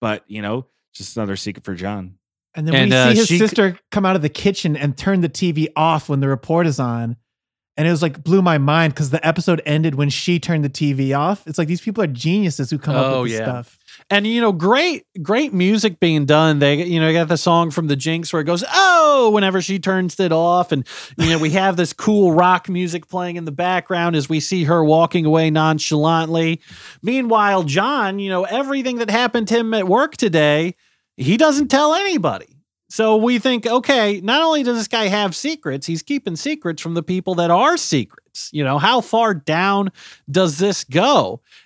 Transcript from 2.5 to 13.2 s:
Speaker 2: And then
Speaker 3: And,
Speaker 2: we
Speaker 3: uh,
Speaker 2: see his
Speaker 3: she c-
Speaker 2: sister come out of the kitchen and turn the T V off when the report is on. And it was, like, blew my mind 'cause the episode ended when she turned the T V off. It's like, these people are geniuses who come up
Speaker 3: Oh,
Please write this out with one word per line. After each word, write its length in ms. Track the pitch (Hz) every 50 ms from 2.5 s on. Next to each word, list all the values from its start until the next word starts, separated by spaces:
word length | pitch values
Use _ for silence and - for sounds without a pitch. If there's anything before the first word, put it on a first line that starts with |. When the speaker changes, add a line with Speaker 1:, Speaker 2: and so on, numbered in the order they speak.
| -
Speaker 2:
And 140 | 165 151 160
then 60 | 151
Speaker 3:
And, 140 | 135 127 - 131
Speaker 2:
we 40 |
Speaker 3:
uh, 140 | 131 127 123
Speaker 2:
see 60 | -
his 100 | 220 226
Speaker 3:
she 80 | 185 170
c- 40 | 180
Speaker 2:
sister 400 | 220 214 - 226 202 190 175 - _ -
come 160 | - 208 196
out 80 | 185 190
of 80 | 185 147
the 60 | 147
kitchen 480 | - - - 202 196 - - 165 151
and 200 | 135 143 143 135
turn 260 | - - 196 196 185 170
the 60 | 156
T 220 | - - 185 175
V 180 | 151 156 156 156 -
off 340 | 151 156 165 160 151 - -
when 120 | 143 139
the 80 | 139 139
report 400 | 135 127 - - 160 170 175 160
is 100 | 135 139
on. 380 | 131 120 117 117 117 117 120 - _ _ _ _ _ _ _ _ _ _ _
And 100 | - 156
it 40 | 170 175
was, 100 | 151 170
like, 220 | 160 135 - 143
blew 180 | 160 180 196 180
my 160 | 180 160 147
mind 380 | 135 143 151 165 165 156 -
'cause 140 | - 151 131
the 140 | 139 156 -
episode 380 | 160 156 - 165 - 170 - -
ended 300 | 151 147 156 160 160 143
when 140 | 131 147 143
she 320 | 135 - - 180 175 165
turned 240 | - - 170 156 143
the 40 | 139
T 240 | 139 - 151 143 139
V 200 | 131 135 135 135
off. 340 | 143 147 175 202 - -
It's 120 | 160 151 -
like, 100 | 160 151
these 120 | 175 175
people 220 | - 226 190 226 202
are 60 | 151
geniuses 600 | 131 120 - 156 180 214 202 170 139 - 135 117
who 80 | 151 143
come 180 | - 151 139
up 100 | 127 131
Speaker 3:
Oh, 160 | 135 135 131